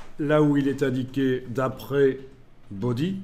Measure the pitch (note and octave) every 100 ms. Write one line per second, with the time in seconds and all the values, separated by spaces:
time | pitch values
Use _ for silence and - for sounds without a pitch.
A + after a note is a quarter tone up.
0 | - - D3 D3+ D3+ C#3+ C#3 C3+ C3+ B2+
1 | B2 C#3 C3+ B2+ - A#2 C3 C3 - C#3+
2 | C3+ C3 - - - - - G2 B2 A#2+
3 | F3 F#3+